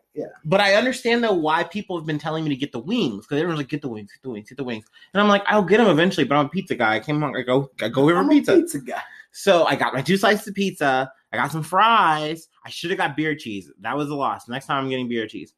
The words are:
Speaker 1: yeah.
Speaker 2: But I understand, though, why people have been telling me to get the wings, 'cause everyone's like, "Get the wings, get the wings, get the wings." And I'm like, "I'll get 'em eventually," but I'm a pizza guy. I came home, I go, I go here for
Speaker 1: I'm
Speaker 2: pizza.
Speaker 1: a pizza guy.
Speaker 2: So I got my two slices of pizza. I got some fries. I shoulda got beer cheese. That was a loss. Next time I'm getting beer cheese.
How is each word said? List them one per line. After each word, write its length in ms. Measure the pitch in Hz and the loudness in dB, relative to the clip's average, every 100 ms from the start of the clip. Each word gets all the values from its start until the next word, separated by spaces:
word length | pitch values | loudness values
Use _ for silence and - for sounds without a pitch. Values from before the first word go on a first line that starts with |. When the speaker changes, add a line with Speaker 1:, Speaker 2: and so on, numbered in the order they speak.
| _ | _
Speaker 1:
yeah. 120 | 151 - - | -12 -12 -12
Speaker 2:
But 160 | 156 185 | -2 2
I 140 | 202 | 4
understand, 500 | 202 247 247 233 240 | 4 2 -2 0 0
though, 80 | 233 | 2
why 320 | 185 151 160 | 0 2 0
people 320 | 170 214 202 180 | -2 -6 -8 -8
have 80 | 156 | -4
been 120 | 151 | -6
telling 260 | 156 156 | -4 -4
me 60 | 156 | -4
to 60 | 135 | -4
get 140 | 139 | -6
the 60 | 123 | -8
wings, 480 | 127 240 165 101 - | -4 -2 -2 -4 -6
'cause 100 | 143 | -2
everyone's 200 | 175 156 | -2 -2
like, 100 | 139 | -4
"Get 140 | 151 | -8
the 60 | 139 | -8
wings, 240 | 110 104 | -10 -12
get 100 | - | -16
the 80 | 135 | -12
wings, 180 | 110 104 | -12 -14
get 80 | 123 | -10
the 60 | |
wings." 200 | 123 113 - _ - | -8 -8 -10 _ -8
And 80 | 190 | 0
I'm 80 | 208 | 2
like, 140 | 202 202 | 2 2
"I'll 160 | 214 | 0
get 160 | 175 208 | 4 4
'em 80 | 233 | 6
eventually," 360 | 151 180 185 | 6 2 2
but 120 | 131 143 | 0 2
I'm 100 | 139 | 0
a 40 | |
pizza 240 | 180 185 | -2 -6
guy. 220 | 123 113 110 | 0 0 0
I 40 | |
came 200 | 110 151 | -2 -2
home, 140 | 147 113 | -2 -4
I 60 | |
go, 280 | 123 131 139 - | 0 0 0 -6
I 60 | 113 | -4
go 180 | 117 143 | 2 4
here 100 | 175 | 4
for 40 | |
Speaker 1:
I'm 60 | 285 | 4
Speaker 2:
pizza. 240 | 302 - | 4 6
Speaker 1:
a 20 | 339 | 4
pizza 220 | 330 285 | 4 -6
guy. 220 | 254 - - - - | -8 -12 -12 -20 -20
Speaker 2:
So 320 | - - 180 | -6 4 4
I 100 | 151 | 4
got 180 | 139 123 | 2 0
my 60 | 127 | -2
two 140 | 135 196 | 0 2
slices 300 | 202 208 208 | 2 0 -2
of 80 | |
pizza. 560 | 190 196 156 143 131 135 - _ | -4 -4 0 0 0 -2 -8 _
I 40 | 107 | -4
got 140 | 135 | -2
some 120 | 156 | -4
fries. 840 | 156 185 220 226 175 156 151 165 - _ | -2 2 4 4 4 2 -2 -8 -12 _
I 60 | 120 | -18
shoulda 240 | - 170 185 | -12 -6 -2
got 200 | 170 135 | -2 -2
beer 180 | 156 | -4
cheese. 360 | 147 117 101 80 _ | -4 -8 -12 -12 _
That 160 | 104 139 | -6 -4
was 120 | 147 | -4
a 40 | |
loss. 340 | 147 131 101 - | -2 -4 -4 -8
Next 180 | 123 - | -12 -4
time 180 | 143 | -4
I'm 40 | 135 | -2
getting 180 | 131 123 | -4 -4
beer 180 | 117 107 | -6 -6
cheese. 260 | 101 78 | -10 -16